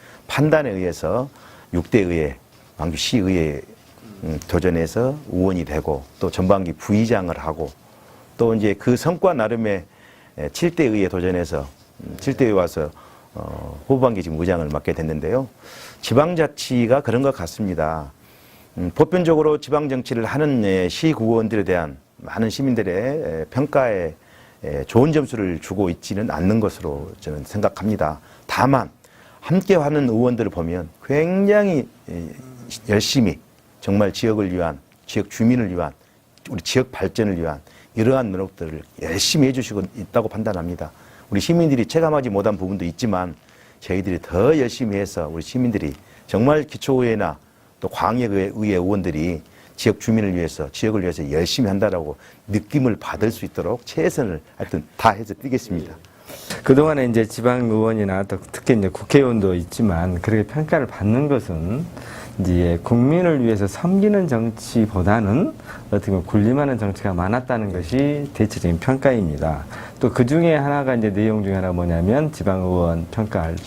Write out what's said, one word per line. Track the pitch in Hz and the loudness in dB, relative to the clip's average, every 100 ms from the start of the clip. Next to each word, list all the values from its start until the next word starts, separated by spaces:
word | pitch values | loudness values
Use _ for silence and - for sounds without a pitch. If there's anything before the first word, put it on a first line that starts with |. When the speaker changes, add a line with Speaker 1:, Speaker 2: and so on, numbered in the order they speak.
| - - - | -20 -20 -6
Speaker 1:
판단에 | - 151 156 139 | 0 4 4 2
의해서 | 95 90 82 78 107 135 - - - - | -2 -2 -2 -2 -2 -4 -10 -20 -20 -6
육 | 87 82 | -4 0
대 | 117 | 2
의회, | 92 85 73 65 - - - - | 2 0 -2 -4 -18 -20 -18 -6
광주 | 80 76 | -4 -4
시의회, | - 127 92 92 80 71 - - - - 113 104 | -2 0 2 2 0 -4 -10 -20 -20 -20 -20 -12
음, | 80 78 - | -8 -8 -2
도전해서 | 87 90 85 80 104 123 151 143 | 0 2 0 0 -2 -2 -4 -6
의원이 | 90 92 92 78 | 0 0 0 -4
되고 | 76 76 71 71 - | -4 -4 -4 -6 -6
또 | 92 | -6
전반기 | - 92 98 90 | 0 4 4 2
부의장을 | 78 - 104 113 110 90 80 | -6 0 2 2 0 -2 -6
하고 | 78 78 73 - - - - - - - | -6 -6 -8 -10 -20 -20 -20 -20 -10 0
또 | 117 113 | 2 2
이제 | 104 | 2
그 | 95 - 123 | 0 2 2
성과 | 156 175 190 | 2 0 2
나름의, | 156 110 117 107 98 87 _ - - - - | 2 0 0 -2 -2 -6 _ -20 -20 -20 -10
에, | 73 | -8
칠 | - 170 170 | -2 -2 2
대 | 139 | 2
의회 | 107 92 | 2 0
도전해서, | 92 90 92 85 80 71 - _ - | 0 0 0 -2 -4 -6 -12 _ -18
음, | - - | -16 -8
칠 | - 135 | -4 2
대 | 127 | 2
의회 | |
와서, | 98 87 - 76 - - - - | 4 2 -2 -6 -8 -20 -20 -18
어, | - 73 73 71 73 - | -12 -12 -10 -12 -8 0
후반기 | 131 127 104 | 2 2 2
지금 | 82 78 | -4 -2
의장을 | 87 87 78 | 0 0 -2
맡게 | 73 - | -4 -4
됐는데요. | 80 80 78 85 123 135 - - - - - | -4 -4 -4 -2 -2 -4 -12 -20 -20 -20 -12
지방자치가 | - 117 156 170 147 - - 123 117 131 | 0 2 4 2 -2 -2 -2 0 4 2
그런 | - 233 | 2 0
것 | 139 - | 0 -2
같습니다. | 82 - 104 82 78 80 71 - - - - - - - | -6 -6 -4 -2 -2 -2 -8 -16 -20 -20 -20 -20 -16 -8
음, | 90 - | -2 2
보편적으로 | 156 185 170 156 151 151 | 2 2 2 4 4 2
지방 | 135 147 147 | 0 -2 -2
정치를 | 131 123 117 | -4 -4 -4
하는, | 110 139 151 131 | -2 0 0 2
에, | 101 95 90 | 2 2 0
시구의원들에 | - 160 143 113 113 107 107 92 | 0 -2 0 2 2 2 0 0
대한 | 90 78 69 _ - | 0 -2 -8 _ -20
많은 | - - 113 | -10 -4 -4
시민들의, | 104 139 113 95 90 | -2 0 0 0 -2
에, | 123 151 98 80 78 | -2 -4 -4 -6 -6
평가에, | 123 - 151 127 101 85 76 _ - - _ | -2 0 2 2 0 -4 -6 _ -20 -20 _
에, | 73 71 69 | -8 -6 2
좋은 | 117 147 | 4 6
점수를 | 151 135 113 95 85 | 4 0 -2 -2 -4
주고 | - 98 95 | -4 -2 -2
있지는 | 85 - 98 113 | -2 -6 -4 -4
않는 | 73 90 110 | 0 2 2
것으로 | 104 - 85 71 65 - | 0 -2 -8 -8 -10 -12
저는 | - 76 | -10 -10
생각합니다. | 71 104 101 - 104 104 76 76 - - - | -8 0 0 0 -2 0 -2 -4 -12 -18 -8
다만 | - 127 135 92 - - - - - | 0 2 2 0 -10 -20 -20 -20 -12
함께하는 | - 180 185 190 143 151 131 | -2 0 4 2 2 0 2
의원들을 | 110 123 117 104 | 2 2 2 -2
보면 | 90 82 90 80 - - | -2 -4 -4 -8 -10 -2
굉장히, | 139 165 190 202 208 202 156 - - - | 0 2 2 4 4 4 2 -2 -8 -12
에, | 87 82 - - - - - - | -10 -10 -12 -18 -18 -16 -10 0
열심히 | 104 - 139 107 - - _ _ _ | 2 2 2 2 0 -8 _ _ _
정말 | - 101 101 | -2 2 2
지역을 | 90 117 107 98 | 2 0 0 0
위한, | 90 82 71 - _ - | 0 -2 -4 -12 _ -8
지역 | 110 98 | -4 -4
주민을 | - 113 123 104 | 0 2 4 0
위한, | 90 78 - _ _ _ _ - | -2 -6 -8 _ _ _ _ -12
우리 | 95 | -10
지역 | - 123 127 | -2 0 0
발전을 | - 95 - 107 87 | -2 -4 0 0 0
위한 | 80 71 - - - - | -4 -6 -12 -20 -8 0
이러한 | 110 135 117 | 2 2 0
노력들을 | 92 95 - 82 78 - - | -4 -6 -8 -10 -10 -14 -12
열심히 | 80 90 - 165 131 | -6 -2 0 2 2
해주시고 | 131 117 101 95 - | 2 -4 -4 -6 -6
있다고 | 90 123 107 | -4 -2 0
판단합니다. | 104 110 92 85 87 78 - - - - | -2 -4 -4 -6 -6 -10 -14 -20 -20 -4
우리 | - | 0
시민들이 | - 170 165 131 113 | 2 4 4 4 2
체감하지 | 160 165 151 123 | 2 2 2 0
못한 | 98 104 101 | 0 0 0
부분도 | 92 98 87 | -2 -4 -4
있지만 | 82 117 92 90 78 _ - - _ | -4 -2 -2 -4 -8 _ -20 -20 _
저희들이 | - 92 95 87 | -4 -2 -2 -4
더 | - 90 117 160 | -2 2 4 4
열심히 | 120 - 117 101 | 2 -2 -2 -2
해서 | 98 - 78 | -4 -6 -6
우리 | 82 | -8
시민들이 | 80 127 123 107 78 - - - - | -6 -2 0 0 -4 -8 -16 -20 -4
정말 | 95 123 151 | 2 4 2
기초의회나 | 139 113 - 131 120 110 90 73 _ _ _ _ | 0 -6 0 2 2 0 -2 -6 _ _ _ _
또 | 92 | -8
광역의회 | - 95 120 120 98 98 | -2 0 0 0 0 -2
의원들이 | 104 107 92 90 101 90 76 85 80 - - - - | -2 0 2 2 0 0 -2 -2 -4 -8 -20 -20 -2
지역 | 113 101 | 0 0
주민을 | - 113 101 90 | 0 0 2 0
위해서, | 82 - 71 | -2 -4 -10
지역을 | - 110 107 | -4 -2 0
위해서 | 90 80 71 | -2 -4 -2
열심히 | 76 87 - 110 | 0 0 0 0
한다라고 | 98 104 90 76 71 - - - | 2 0 0 -6 -10 -16 -18 -4
느낌을 | 104 - 147 127 98 | -4 -2 0 0 -2
받을 | - - 107 | -6 -2 -2
수 | 110 92 | -2 -8
있도록 | - 85 120 - | -6 -4 -6 -6
최선을 | - 160 - 113 80 - - | -2 -2 0 -2 -4 -10 -12
하여튼 | - 82 76 - | -6 -6 -6 0
다해서 | 113 101 107 | 0 0 -4
뛰겠습니다. | 95 135 123 - 90 76 82 - - - - - - | -10 -4 -4 -4 -8 -8 -14 -20 -20 -20 -18 -14 0
Speaker 2:
그동안에 | - 135 156 147 127 | 6 6 6 4 2
이제 | 113 107 | 2 2
지방의원이나 | - 120 123 117 110 110 110 101 95 | 2 0 2 2 2 2 2 0 0
또 | 101 95 - | -2 -6 -8
특히 | - - 117 | -4 2 4
이제 | 95 | 2
국회의원도 | - - 143 131 113 95 90 | -2 4 4 6 4 2 0
있지만 | 85 - 113 82 90 90 | -2 0 0 2 0 -2
그렇게 | 90 110 104 | 0 0 0
평가를 | 151 156 165 123 | -2 0 0 -2
받는 | - 101 117 147 | -2 0 2 2
것은 | 131 - 82 82 120 170 - - - - - | 0 -2 -4 -4 -4 -6 -12 -16 -16 -12 -4
이제 | 90 87 87 85 | 0 2 2 0
국민을 | - 120 127 170 180 151 | 2 4 4 4 4 2
위해서 | 117 107 101 | 2 2 0
섬기는 | - 170 196 208 202 175 | -2 0 2 4 2 2
정치보다는 | 117 113 110 - 120 107 98 87 110 101 120 262 - - - - | 0 -2 -6 -4 0 2 2 2 4 4 2 0 -4 -16 -18 -4
어떻게 | 101 98 | -2 0
보면 | 95 87 | -2 2
군림하는 | 107 104 135 143 120 | 2 4 2 0 0
정치가 | 104 95 104 | -4 -4 -2
많았다는 | 87 90 120 123 123 104 | 0 0 0 -2 -4 -2
것이 | 87 85 123 143 147 139 | -4 -2 0 0 -2 -4
대체적인 | - 107 - 90 85 | 0 -2 0 0 0
평가입니다. | 127 131 135 120 90 73 80 73 73 - - - | 0 2 2 2 0 -2 -2 -4 -6 -14 -16 -2
또 | 123 | 0
그 | 127 120 | 2 4
중에 | 156 170 156 | 4 4 4
하나가 | 143 143 131 123 | 2 0 0 2
이제 | 107 | 2
내용 | 98 110 107 | 2 2 2
중에 | 98 95 | 0 0
하나가 | 92 | 0
뭐냐면 | 87 87 85 90 127 156 | 0 0 2 2 2 0
지방의원 | - - 95 90 90 85 82 85 | -2 -2 0 0 2 2 0 -4
평가할 | - 107 101 82 85 | -4 -2 -2 -4 -6